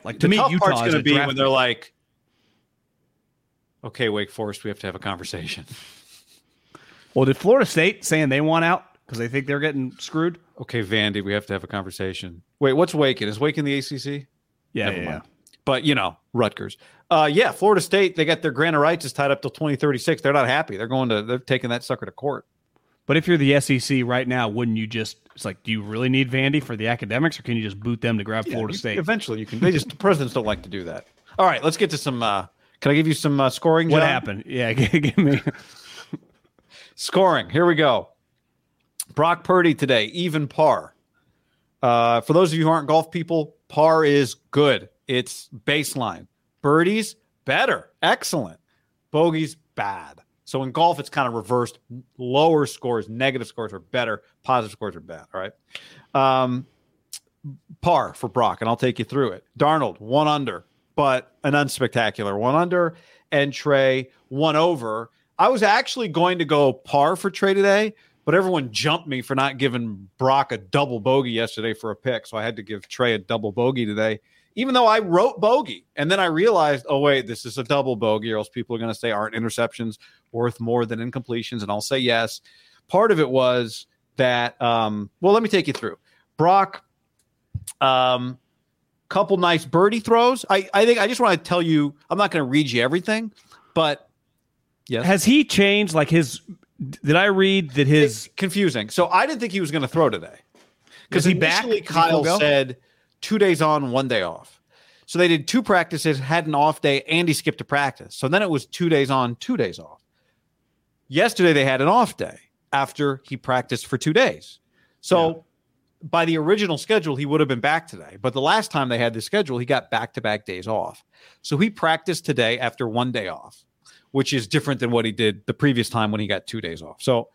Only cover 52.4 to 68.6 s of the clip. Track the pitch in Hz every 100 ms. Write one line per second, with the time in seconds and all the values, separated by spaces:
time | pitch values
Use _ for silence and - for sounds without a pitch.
52.4 | 160 156 143 - 127 120 95 113 135 127
53.4 | 117 - 110 98 82 127 117 107 - _
54.4 | - 127 110 - 107 85 76 82 - 95
55.4 | 95 - _ - - - _ 135 135 131
56.4 | 127 123 127 _ _ _ _ - - _
57.4 | 147 135 _ 165 - 160 104 - 117 123
58.4 | 113 87 113 117 127 - 113 135 127 92
59.4 | - - 147 156 127 87 107 135 151 147
60.4 | 131 90 - _ _ - 143 127 - _
61.4 | 143 147 143 - 127 - 110 - 104 101
62.4 | 117 147 175 180 170 165 _ _ _ 147
63.4 | 143 147 151 139 135 131 131 _ _ 131
64.4 | 156 151 165 165 117 110 113 _ _ -
65.4 | 196 262 202 220 262 - 220 160 175 180
66.4 | 156 147 143 123 - 143 143 175 196 -
67.4 | 196 196 196 202 214 208 _ _ - 165
68.4 | 185 175